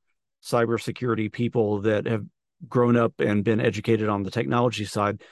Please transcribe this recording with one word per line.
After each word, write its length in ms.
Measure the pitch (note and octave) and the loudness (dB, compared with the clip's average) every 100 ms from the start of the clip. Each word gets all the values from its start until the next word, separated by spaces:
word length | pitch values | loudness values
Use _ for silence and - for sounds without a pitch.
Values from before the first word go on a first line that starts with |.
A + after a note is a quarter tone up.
| _ _ _ _ | _ _ _ _
cybersecurity 880 | - A#2+ A#2 A2+ - - B2 A2 G#2+ | -2 0 2 0 -4 -6 -2 -2 -4
people 500 | - A#2+ A#2+ G#2 G#2 | -4 -2 0 0 0
that 240 | G#2+ G#2 - | 0 0 0
have 180 | A2 - _ _ _ D3+ | -4 -6 _ _ _ -2
grown 280 | B2+ A#2+ A#2+ | 2 4 4
up 240 | A#2 - | 2 0
and 240 | B2+ G#2 | 0 2
been 160 | G#2+ A2 | 2 2
educated 480 | B2 G2+ A2+ A2 G#2+ | 0 0 0 0 2
on 140 | G2+ | -2
the 80 | F#2+ | -2
technology 540 | A2+ C#3 A#2+ B2 G#2+ G2+ | -4 -2 0 0 -2 -4
side, 360 | G#2+ G2+ G#2 - | -2 -2 -2 -10